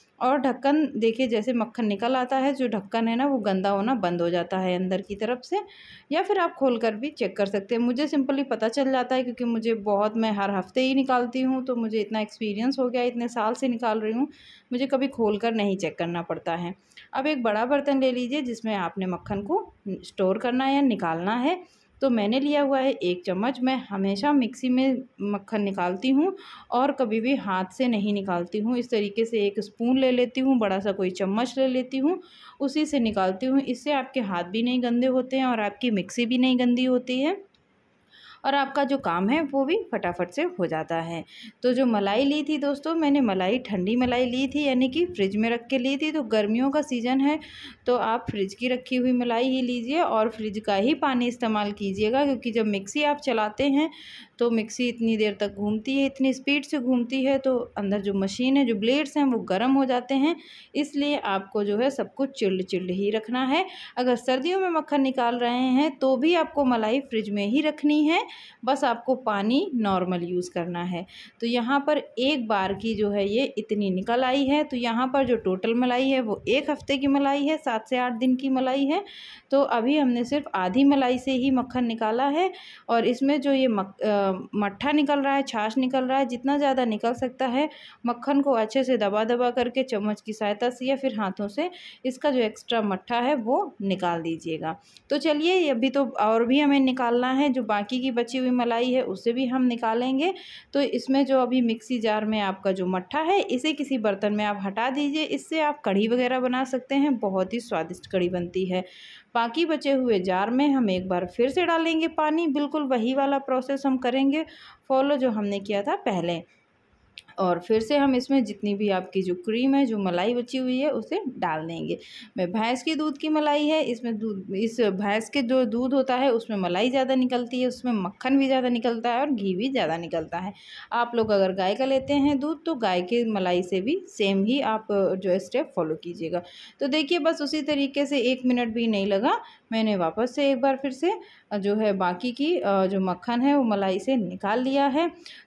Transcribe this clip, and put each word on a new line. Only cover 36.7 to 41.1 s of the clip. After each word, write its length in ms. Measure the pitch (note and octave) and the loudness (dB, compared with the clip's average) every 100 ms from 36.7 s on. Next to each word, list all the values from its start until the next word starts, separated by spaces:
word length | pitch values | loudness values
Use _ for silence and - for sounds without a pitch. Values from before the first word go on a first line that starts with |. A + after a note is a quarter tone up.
| B3 B3+ | 2 2
होती 340 | B3+ B3+ B3+ | 0 0 -2
है 160 | D4 G4+ - _ _ _ _ _ _ - - - | 0 -2 -10 _ _ _ _ _ _ -20 -20 -6
और 100 | - | -2
आपका 280 | C#4 C4+ C#4+ | 0 0 0
जो 120 | C4+ C#4 | 0 0
काम 300 | F#3 E3+ G3 | 0 0 2
है 120 | D4+ | 2
वो 220 | D4+ C4+ | 0 0
भी 120 | C4+ G#4 - | 0 0 -2
फटाफट 380 | G#3 F3 F3 F3 | -4 -4 -2 -4
से 120 | - F4 | -2 -4
हो 160 | F4+ E3+ | -2 -2
जाता 300 | F3+ D#3 E3 | -2 -4 -4
है। 260 | E3 | -4